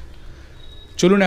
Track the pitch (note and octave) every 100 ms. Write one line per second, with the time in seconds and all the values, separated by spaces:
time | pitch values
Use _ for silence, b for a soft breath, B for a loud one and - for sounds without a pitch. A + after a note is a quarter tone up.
0 | B B B B B B B - - -
1 | F3+ G3+